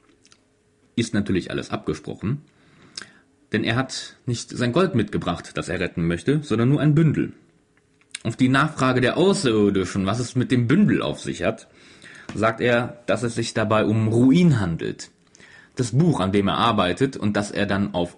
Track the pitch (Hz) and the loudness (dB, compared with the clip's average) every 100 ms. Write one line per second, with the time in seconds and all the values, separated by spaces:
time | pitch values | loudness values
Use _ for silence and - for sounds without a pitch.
0 | _ _ _ _ _ _ _ _ _ - | _ _ _ _ _ _ _ _ _ -6
1 | 117 107 90 92 - - - - - 78 | -2 -2 -2 -2 -4 -8 -8 -8 -6 -8
2 | - - 101 143 - _ _ _ - - | -8 -8 -6 -6 -10 _ _ _ -20 -20
3 | - _ _ _ _ 107 101 117 135 - | -20 _ _ _ _ -4 -2 -2 -4 -8
4 | - - - 117 - - 120 139 185 120 | -14 -12 -8 -8 -6 -4 0 2 2 0
5 | 107 82 87 82 - 78 78 90 87 - | -2 -4 -4 -6 -8 -10 -6 -4 -4 -2
6 | 85 85 - 151 147 110 120 147 151 147 | -2 -2 -2 -2 0 0 2 2 4 4
7 | 160 95 - - _ _ _ _ _ _ | 4 2 -4 -8 _ _ _ _ _ _
8 | _ - - - 127 135 156 - 131 123 | _ -10 -6 0 2 2 0 0 0 2
9 | 123 - 185 196 127 110 101 95 90 101 | 0 2 2 2 2 4 4 2 -2 -2
10 | 95 120 117 127 120 123 117 170 185 85 | -2 -2 -4 -4 0 0 2 4 4 2
11 | 60 - 69 67 87 - - _ - - | -2 -6 -8 -4 -4 -4 -10 _ -20 -20
12 | - - - - 110 113 120 120 120 - | -20 -20 -12 -2 -2 0 0 0 -2 -6
13 | - 104 117 113 113 120 107 110 - 110 | -4 -2 -2 -4 -4 -2 0 2 2 2
14 | 107 113 131 160 175 120 90 80 53 - | 2 4 6 6 6 4 0 -4 -6 -8
15 | - _ _ _ - - - - 123 127 | -14 _ _ _ -20 -20 -12 -6 -2 2
16 | 175 - 95 101 98 73 117 107 90 90 | 2 2 2 2 2 2 2 2 0 0
17 | 135 - 107 104 101 82 101 101 101 90 | -2 -2 -2 -2 -2 -2 -2 0 -2 -2
18 | 87 | -4